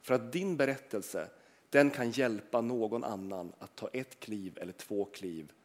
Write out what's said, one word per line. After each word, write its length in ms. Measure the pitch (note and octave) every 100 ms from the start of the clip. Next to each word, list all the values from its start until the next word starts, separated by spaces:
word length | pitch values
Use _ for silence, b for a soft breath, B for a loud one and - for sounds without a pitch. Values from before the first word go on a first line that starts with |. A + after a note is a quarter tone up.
För 120 | -
att 180 | B2+ A#2
din 260 | F3 G3 D#3
berättelse, 720 | C3+ C3+ - G#2+ - F2+ D2+ B B B B
den 200 | C#3 C#3+
kan 220 | C#3 A#2+
hjälpa 500 | A2+ B2+ G#2+ - A#2
någon 420 | A#2 B2 A2 A2+
annan 500 | - G2+ F#2+ F#2+ F2 -
att 160 | G#2 -
ta 140 | G#2+
ett 260 | B2+ C3 -
kliv 380 | - G#2+ F#2+ E2
eller 120 | F2+
två 320 | F#2 - G2+ G2
kliv 460 | - F#2+ D#2+ D2+ -